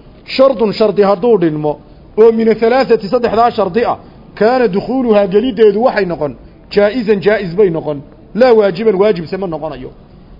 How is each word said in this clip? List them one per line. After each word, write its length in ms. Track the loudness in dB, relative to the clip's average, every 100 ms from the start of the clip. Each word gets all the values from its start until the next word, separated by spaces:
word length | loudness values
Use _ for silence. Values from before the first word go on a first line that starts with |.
| -20 -20
shardun 480 | -8 2 2 2 -2
shardi 300 | 0 0 0
hadduu 360 | 0 0 2 2
dhinmo, 420 | 0 -2 -6 -6 -12 -20 -8 2
oo 140 | 4
min 160 | 4 0
athalathati 600 | 0 0 0 2 0 0
saddexdaa 420 | -2 0 0 0
shardi 340 | 0 -2 -2
ah, 140 | -2 -4 -10 -20 -14
kaana 340 | -2 0 2 0
dukhuuluhaa 580 | -2 -4 -2 2 2 2
gelideedu 560 | 0 0 2 2 4
waxay 220 | 0 0 -4
noqon, 260 | -4 -6 -8 -20 -20 -6
jaa'izan 500 | 0 0 0 -2 0
jaa'iz 340 | 0 0 -2 0
bay 140 | 0
noqon, 280 | 0 -6 -10 -12 -20 -8
laa 180 | 0 2
waajiban 420 | 4 2 0 -2
waajibse 420 | 2 0 0 -4 -8
ma 100 | -8
noqonayo. 440 | -8 -10 -12 -16 -18 -20 -20 -20